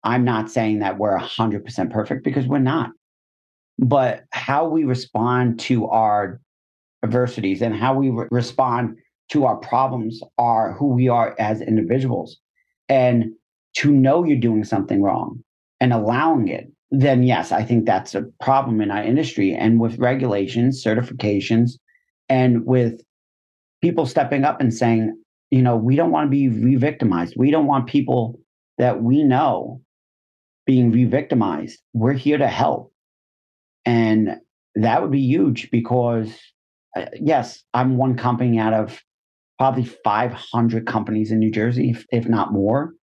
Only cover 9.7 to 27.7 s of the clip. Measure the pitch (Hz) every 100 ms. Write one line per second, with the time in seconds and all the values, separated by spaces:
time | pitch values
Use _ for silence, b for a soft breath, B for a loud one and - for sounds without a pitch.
9.7 | 120 135 127 113 - - - 120 113 110
10.7 | - 143 123 127 120 113 - 104 110 -
11.7 | 110 98 127 131 104 82 - _ _ _
12.7 | _ _ 135 127 120 110 - _ _ _
13.7 | - 143 143 131 160 170 139 117 110 107
14.7 | 98 98 98 101 - - 117 - _ _
15.7 | _ 127 117 104 120 160 147 101 - -
16.7 | _ _ 139 139 127 127 104 82 85 110
17.7 | 120 110 95 - 98 - _ - 135 131
18.7 | 110 104 104 104 131 143 - 95 - 110
19.7 | 117 117 113 123 131 127 101 98 113 123
20.7 | 131 110 110 123 127 107 101 95 113 120
21.7 | - _ _ _ _ _ 131 127 117 117
22.7 | 127 117 117 _ _ _ _ _ _ _
23.7 | _ 170 120 135 - 135 143 139 - 131
24.7 | 110 117 113 110 - _ _ _ 131 123
25.7 | 117 113 139 170 160 147 143 135 110 117
26.7 | 131 139 151 110 87 85 - 131 156 143